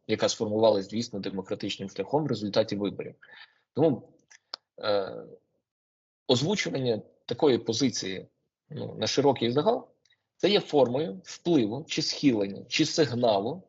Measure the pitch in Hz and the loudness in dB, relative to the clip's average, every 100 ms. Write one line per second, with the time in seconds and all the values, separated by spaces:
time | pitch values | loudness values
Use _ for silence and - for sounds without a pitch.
0 | - 110 104 - 110 107 113 104 92 107 | -6 -2 -2 -2 -2 4 4 4 0 -6
1 | 113 101 95 95 92 101 104 - 98 - | -6 -8 -6 -8 -6 -6 -6 -8 -8 -8
2 | 95 143 147 110 104 110 107 101 101 - | -2 -2 0 -4 0 0 0 -2 -4 -4
3 | - - - - - _ _ - 160 127 | -12 -16 -20 -20 -20 _ _ 0 2 0
4 | - _ _ - _ - _ - 107 101 | -6 _ _ -20 _ -20 _ -6 -2 0
5 | 95 - - - _ _ _ _ _ _ | -2 -8 -16 -20 _ _ _ _ _ _
6 | _ _ - 123 151 208 170 139 127 107 | _ _ 0 2 2 0 -2 -2 0 -2
7 | - _ - - 151 117 117 113 135 - | -6 _ -10 2 4 4 0 0 0 0
8 | 95 92 - _ _ _ _ 143 110 - | -6 -8 -12 _ _ _ _ -12 -10 -6
9 | 107 - 139 127 117 131 180 254 - _ | -2 2 2 2 0 0 0 0 -4 _
10 | _ _ _ _ 170 202 - 147 120 127 | _ _ _ _ 0 2 2 4 4 2
11 | 175 190 - - 175 160 104 127 160 - | -4 -8 -16 -6 2 2 2 -2 -6 -4
12 | 156 - 143 110 98 98 - - 151 - | -2 2 2 2 0 -6 -4 0 0 2
13 | 135 117 123 98 107 175 | 0 2 2 2 0 -6